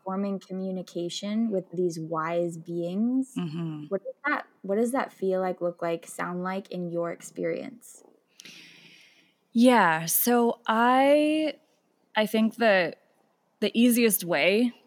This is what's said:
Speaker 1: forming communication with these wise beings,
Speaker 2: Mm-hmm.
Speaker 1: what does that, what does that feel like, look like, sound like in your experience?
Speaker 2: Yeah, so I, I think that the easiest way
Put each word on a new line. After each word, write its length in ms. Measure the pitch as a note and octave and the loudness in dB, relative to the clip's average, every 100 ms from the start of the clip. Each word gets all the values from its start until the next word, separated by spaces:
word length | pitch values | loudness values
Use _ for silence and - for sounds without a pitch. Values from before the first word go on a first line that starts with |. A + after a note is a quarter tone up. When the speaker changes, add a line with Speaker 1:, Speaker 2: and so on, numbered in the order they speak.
Speaker 1:
forming 340 | F#3+ F#3+ G3+ F#3+ | -8 -4 -4 -6
communication 1120 | - F#3 F#3+ F#3 F3 E3+ F3 - G3+ G#3+ A3+ | -8 -8 -6 -8 -8 -8 -8 -8 -6 -2 -2
with 140 | F#3+ E3+ | -2 -4
these 260 | F3 F3+ E3 | -2 -2 -2
wise 600 | D#3+ D#3+ D#3+ E3+ F3 E3+ | -6 -4 -2 -2 -2 -6
beings, 720 | E3 E3+ E3+ F#3+ A#3 C4 C4 F3+ | -8 -6 -4 -2 0 0 -2 -4
Speaker 2:
Mm-hmm. 460 | E3+ D#3+ E3 D3+ D3+ | -6 -4 -6 -8 -6
Speaker 1:
what 160 | G3 | -6
does 100 | C5 - C#4+ | -6 -8 -4
that, 200 | C#4+ - _ | -4 -6 _
what 160 | F#3+ G3+ | -4 -2
does 160 | A#3+ | 0
that 200 | C4 - | -2 -4
feel 280 | - F#3+ F#3 | -4 -2 -2
like, 200 | F#3 F3+ | -2 -4
look 180 | F3 F3 | -6 -4
like, 260 | E3+ E3+ - | -6 -6 -8
sound 360 | - F3 F3+ | -10 -8 -6
like 280 | F#3 F#3+ - | -6 -8 -8
in 200 | F3+ F3 | -10 -6
your 200 | E3+ E3+ | -6 -6
experience? 920 | F3 - - E3+ - - - - - - _ _ _ - - - - - - _ _ _ _ _ | -8 -14 -8 -6 -6 -10 -16 -20 -20 -20 _ _ _ -20 -20 -20 -20 -20 -20 _ _ _ _ _
Speaker 2:
Yeah, 520 | A3+ B3 A#3+ F3 D#3+ E3 | 4 6 6 6 2 0
so 540 | - A#3+ A#3+ A#3 - - | -2 2 2 2 -2 -2
I, 880 | A3 A#3+ C4 C#4 D4 D4+ D#4 D#4 - _ _ _ _ _ | 2 4 4 6 4 4 0 -2 -6 _ _ _ _ _
I 120 | - G#3 | -2 0
think 300 | A3 A3 A3 | 2 0 2
that 420 | A3+ F#3+ E3 - _ _ _ _ _ - | 4 4 2 -4 _ _ _ _ _ -4
the 100 | G#3 A3+ | -2 4
easiest 460 | B3 A#3+ A3+ F#3 | 4 6 2 2
way 480 | E3+ D#3 E3 G#3 B3 - | -2 2 4 4 2 -2